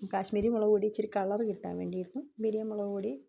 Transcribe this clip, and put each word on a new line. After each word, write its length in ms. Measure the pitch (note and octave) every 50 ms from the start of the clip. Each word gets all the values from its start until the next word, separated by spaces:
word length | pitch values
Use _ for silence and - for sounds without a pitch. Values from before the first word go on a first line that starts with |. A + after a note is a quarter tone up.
| - F#3+
കാശ്മീരി 380 | - F#3+ F#3+ G3+ - G#3 G3+ A#3 A#3
മുളക് 180 | A3 G#3+ G#3 G#3+
പൊടി 120 | G3+ G3 G#3+
ഇച്ചിരി 220 | G#3+ - G#3+ G#3+ -
കളർ 280 | G#3 G3 F#3+ G3+ G#3 A#3
കിട്ടാൻ 300 | G#3+ F#3+ - - F3+ F3 F3+
വേണ്ടിയിട്ടും, 460 | F3+ F3 F3+ F#3 F3+ F3+ - B3+ D4 - _ -
പിരിയൻ 280 | A3 A3 G#3+ G#3+ A3 A3
മുളക് 220 | G#3+ G#3 G3+ G3+ G3+
പൊടി 180 | G3 G3 A3 C4+ C4+ -